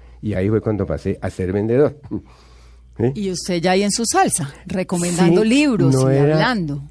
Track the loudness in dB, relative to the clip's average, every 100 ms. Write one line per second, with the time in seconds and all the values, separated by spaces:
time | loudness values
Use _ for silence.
0 | -20 -12 -6 -2 0 0 0 -2 -4 -4
1 | -4 -6 -6 -6 -4 -2 0 2 2 -2
2 | -10 -12 -12 -20 -20 -20 -20 -20 -14 -4
3 | -2 -2 -6 -6 -6 -2 0 0 0 -2
4 | -2 0 0 0 -6 -10 -10 -8 -4 -4
5 | -2 2 4 4 4 2 2 2 4 4
6 | 4 4 4 2 2 0 -4 -6 -6